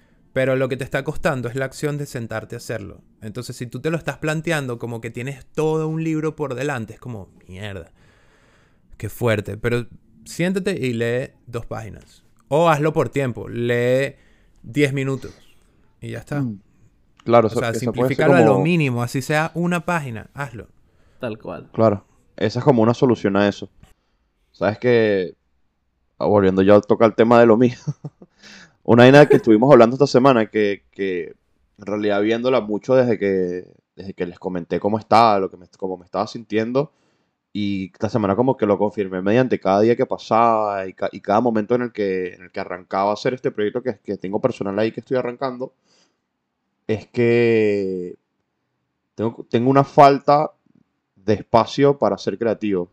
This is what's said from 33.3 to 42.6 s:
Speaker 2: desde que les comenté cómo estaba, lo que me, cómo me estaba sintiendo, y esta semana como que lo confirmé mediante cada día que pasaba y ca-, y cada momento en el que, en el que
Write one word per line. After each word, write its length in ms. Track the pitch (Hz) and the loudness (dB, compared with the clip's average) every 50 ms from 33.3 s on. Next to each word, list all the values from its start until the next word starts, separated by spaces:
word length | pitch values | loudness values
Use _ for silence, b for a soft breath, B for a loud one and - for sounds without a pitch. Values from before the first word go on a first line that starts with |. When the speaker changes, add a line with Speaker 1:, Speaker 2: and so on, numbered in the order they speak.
| 95 95 92 87 90 90 - - _ _ _ _ _ | 0 0 -2 -4 -6 -8 -12 -16 _ _ _ _ _
Speaker 2:
desde 180 | - 92 98 - | -18 -16 -16 -10
que 120 | - 90 | -10 -10
les 120 | 87 87 - | -10 -10 -10
comenté 420 | - 92 92 87 85 - 87 87 | -10 -8 -8 -8 -6 -6 -6 -4
cómo 180 | - 101 107 107 | -2 -4 -4 -4
estaba, 400 | - - 107 110 117 113 104 98 | -2 0 2 4 4 4 2 0
lo 100 | 95 90 | -2 -4
que 60 | 90 | -8
me, 120 | 90 90 _ _ _ | -14 -20 _ _ _
cómo 180 | 98 95 92 | -10 -10 -10
me 80 | 90 90 | -12 -14
estaba 220 | _ - 92 107 | _ -6 -6 -6
sintiendo, 680 | - - 120 110 - 101 107 113 117 123 135 151 - _ _ _ _ _ _ _ _ _ _ _ _ - | -6 -8 -14 -12 -6 -4 -4 -4 -2 -2 -4 -4 -4 _ _ _ _ _ _ _ _ _ _ _ _ -10
y 340 | 104 104 101 101 95 95 90 - | -6 -6 -4 -4 -6 -8 -10 -8
esta 180 | - 113 107 | -8 -6 -4
semana 260 | - 117 104 95 98 | -2 -2 0 0 2
como 200 | 107 123 135 127 | 2 0 0 0
que 100 | - 110 | 0 0
lo 120 | 101 101 87 | 0 2 0
confirmé 440 | 101 104 - 107 98 92 92 92 95 | 0 -2 -2 -4 -6 -6 -6 -4 -2
mediante 380 | 98 110 127 131 113 101 - | 0 2 2 2 0 -2 -2
cada 200 | - 95 98 101 110 | 0 0 2 4 4
día 140 | 117 120 | 2 2
que 100 | 120 127 | 0 -2
pasaba 800 | - 95 98 - - 117 110 117 117 113 107 107 104 101 98 95 95 | -4 -6 -8 -4 0 2 2 4 4 2 0 0 -2 -4 -4 -6 -8
y 60 | - | -8
ca-, 160 | - 101 - - | -8 -8 -8 -8
y 80 | 95 | -8
cada 200 | - - 101 113 | -4 -2 0 0
momento 340 | 123 120 110 110 104 95 120 | 0 0 -2 -2 -2 -2 -2
en 60 | 123 123 | -2 -4
el 100 | 117 - | -6 -6
que, 420 | 107 104 98 92 92 90 90 95 | -6 -4 -4 -4 -4 -6 -8 -10
en 80 | 92 90 | -16 -20
el 80 | 87 - | -16 -12
que 80 | 101 | -12